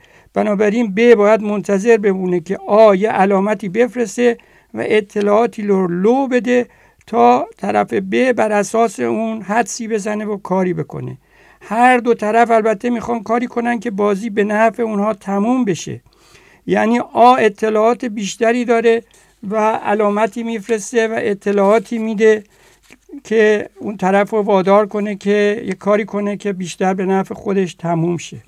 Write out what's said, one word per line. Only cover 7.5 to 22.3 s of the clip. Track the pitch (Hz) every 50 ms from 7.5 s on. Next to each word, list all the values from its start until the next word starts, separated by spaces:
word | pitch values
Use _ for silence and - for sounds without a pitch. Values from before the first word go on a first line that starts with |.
| 453
طرف | _ - 202 208 208 208 202 233
ب | 208 190 190 208 233 247 262
بر | 240 240 220 214
اساس | 208 208 202 202 - 226 233 220 - -
اون | 247 233 233 214 226 220 220 220
حدسی | 196 175 208 233 240 - - - 226 214
بزنه | 226 214 190 214 208 208 214
و | 202 214
کاری | 196 - - 180 190 160 180 170
بکنه. | 160 160 - - 71 - 65 64 - _ _ _ _ _ _ _ _
هر | - - 202 202 214 254 254
دو | 240 220 240 226
طرف | 233 214 208 214 233 240 226
البته | 233 220 214 226 214 208 - 247
می‌خوان | 240 226 - - 240 233
کاری | 196 - 226 240 247
کنن | 233 - 240 233 240 240 233
که | - 240
بازی | 196 190 - 208 208 185 220 240
به | 202 220 202
نفع | 208 208 214 220 226 220 -
اونها | 233 220 214 202 202 214 214
تموم | - - 196 196 202 202 233 254 262 247
بشه. | 143 82 - - - - 117 - _ _ _ _ _ - - _ _ _ _ _
یعنی | - 180 208 214 220 240 240 - -
آ | - 233 226 247 254
اطلاعات | 269 233 214 202 - 220 220 214 214 214 226 240 - -
بیشتری | 240 208 233 202 185 - - 226 226 233 247 240
داره | 226 233 226 226 233 226 233 226 _ _ _ _ _ _ _ - 190
و | 214 220 214 220 226 - -
علامتی | - 208 214 214 202 202 208 220 226 220 240
می‌فرسته | 226 226 233 220 196 - 226 214 196 - - 233 226 220
و | 220 226
اطلاعاتی | - 208 202 202 - 208 202 202 196 196 214 226 202 - 240 226
می‌ده | 220 226 220 196 220 220